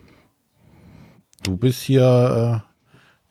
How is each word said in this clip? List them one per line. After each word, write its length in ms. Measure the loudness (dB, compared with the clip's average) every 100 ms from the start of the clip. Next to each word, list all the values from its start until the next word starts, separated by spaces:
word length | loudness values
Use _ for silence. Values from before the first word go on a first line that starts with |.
| _ _ _ _ _ _ _ _ -20 -20 -20 _ _ _
Du 140 | -8 -4
bist 240 | -2 -4
hier, 840 | -2 2 4 4 2 0 -2 -4
äh, 300 | -8 _ _ _ _ _ _